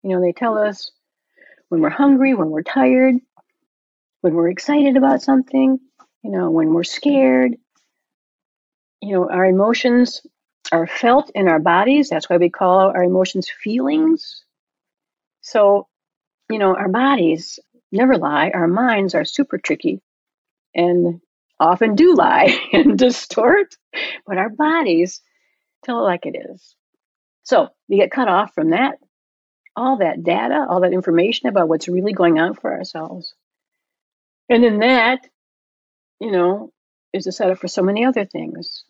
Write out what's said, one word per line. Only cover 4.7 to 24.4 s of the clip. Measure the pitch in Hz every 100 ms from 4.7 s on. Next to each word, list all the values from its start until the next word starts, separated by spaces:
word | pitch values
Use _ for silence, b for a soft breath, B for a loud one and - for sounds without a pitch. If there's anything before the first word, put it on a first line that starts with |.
| 294 277 262
about | 269 285
something, | - 269 262 269 262 262 _ _ _ _
you | 220
know, | 190 175
when | 165 160
we're | 165
scared. | 175 - 285 277 269 127 254 240 _ _ _ _ _ _ _ _ _ _ _ _ _ _
You | 202
know, | 190 180
our | 180
emotions | 190 185 208 240 247 240 247 - - _ _ _ -
are | 170 170
felt | - 240 262 -
in | 208 190
our | 160
bodies. | 160 175 214 285 269
That's | 165 -
why | 180
we | 175
call | - 185 185 190
our | 180
emotions | 180 185 185 190 180
feelings. | - 208 233 269 302 320 320 - - _ _ _ _ _ _ _ _ _ _
So, | - 220 202 202 - _ _ _ _ _ _
you | 220
know, | 196
our | 185 196
bodies | 208 269 269 170 160 - - _ _ _
never | 190 254 226
lie. | 143 147 160
Our | 180 170
minds | 190 247 214 196
are | -
super | 160 - 285 -
tricky | - - - 190 _ _ _ _ _ _ _
and | - 175 175 175 170 _ _ _ _
often | 156 180 226
do | 208 339
lie | 302 - - - - -
<laughs> |
and | 196 294 202
distort, | 254 240 - - 233 403 392 - _ B B B -
but |
our | 185